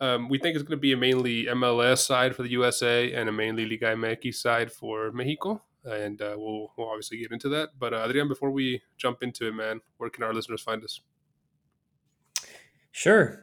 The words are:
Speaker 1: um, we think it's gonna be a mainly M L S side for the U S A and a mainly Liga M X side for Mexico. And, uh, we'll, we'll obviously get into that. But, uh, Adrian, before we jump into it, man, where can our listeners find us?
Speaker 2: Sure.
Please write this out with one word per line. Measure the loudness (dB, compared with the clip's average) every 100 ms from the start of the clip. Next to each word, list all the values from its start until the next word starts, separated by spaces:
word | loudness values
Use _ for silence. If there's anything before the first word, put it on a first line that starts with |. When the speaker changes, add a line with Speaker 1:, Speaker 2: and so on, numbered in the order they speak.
Speaker 1:
um, | 0 0 0
we | 0
think | 0
it's | -2
gonna | -4 0
be | 2
a | 4
mainly | 4 4 2 0 0
M | 2
L | 2 4
S | 6 6 4
side | 4 2
for | 0
the | -2
U | 2
S | 2 4
A | 4 4 2
and | 0 -2
a |
mainly | 0 -2 0 -2
Liga | 0 0
M | 0
X | -2 -2 -4 -2
side | 0 2 0
for | -6 -8 -6 -4
Mexico. | -4 -4 -4 -4 -6 _ _
And, | -8 -6 -6 -6
uh, | -6 -6
we'll, | -6 -8 -8 -8
we'll | -6
obviously | -6 -8 -10
get | -8
into | -6 -2
that. | -2 -4 -4
But, | -4
uh, | -2 0
Adrian, | 0 0
before | -2 -2
we | 0 -2 -4 _ -4
jump | -4 -2
into | -8 -4 -6
it, |
man, | -4 -6 -6 _ -12
where | -10
can | -6
our | -4
listeners | -4 -4 -8
find | -6 -6
us? | -6 -14 _ _ _ _ _ _ _ _ _ _ _ _ _ -10 -10 -20 -20 _ _
Speaker 2:
Sure. | 0 6 8 6 0